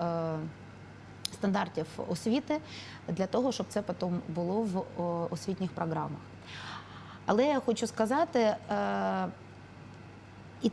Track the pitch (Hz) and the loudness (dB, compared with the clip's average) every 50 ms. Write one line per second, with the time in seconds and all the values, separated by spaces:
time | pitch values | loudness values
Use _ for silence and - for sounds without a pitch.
0 | 170 170 165 165 165 165 160 160 156 160 - - - - - - - - - - | 0 0 2 2 0 0 0 -2 -4 -6 -8 -10 -16 -16 -16 -16 -16 -16 -16 -16
1 | - - - - - - - - - 196 190 202 196 - - 156 160 - - - | -16 -16 -14 -8 -8 -6 -4 0 2 4 4 4 2 0 0 -2 -4 -2 -4 -6
2 | - - 175 - - 220 226 294 294 - 302 311 311 - - - - - - - | -2 -2 -2 0 2 4 4 4 4 2 0 0 0 -6 -12 -12 -12 -12 -12 -10
3 | - - 170 160 190 185 - 226 247 269 - - 185 - - 208 202 - 180 - | -4 -4 0 0 0 2 2 4 4 4 2 0 -2 0 0 -2 0 0 -2 0
4 | 185 180 180 170 - - 160 175 170 175 196 220 226 208 180 190 - - - - | 0 0 0 0 -2 -2 -2 0 0 2 2 2 2 2 0 0 -2 -2 -2 -2
5 | 175 175 170 170 170 - 170 160 - 196 190 185 190 165 - - 170 165 160 156 | 0 0 2 0 0 -2 -2 -4 -2 -2 -2 0 -2 -4 0 -2 0 0 0 0
6 | 151 151 147 - - - - - - - - - - - - - - - - - | -2 -2 -4 -8 -10 -14 -16 -16 -14 -12 -12 -10 -10 -10 -10 -10 -12 -12 -14 -14
7 | - - - - - - 196 214 262 294 294 262 - 247 226 - 233 220 - - | -14 -14 -14 -8 2 4 6 6 8 6 6 4 4 2 2 2 2 -2 2 2
8 | 220 214 262 294 339 330 - 247 226 214 214 - - - 208 202 202 202 202 196 | 4 4 6 4 4 6 6 6 6 6 4 2 0 -2 0 2 2 2 2 2
9 | 196 190 190 190 185 185 - - - - - - - - - - - - - - | 2 2 2 2 0 -2 -4 -8 -14 -18 -18 -18 -18 -18 -16 -16 -16 -16 -16 -16
10 | - - - - - - - - - - - - - 226 | -16 -16 -16 -16 -18 -16 -16 -16 -16 -16 -8 0 0 0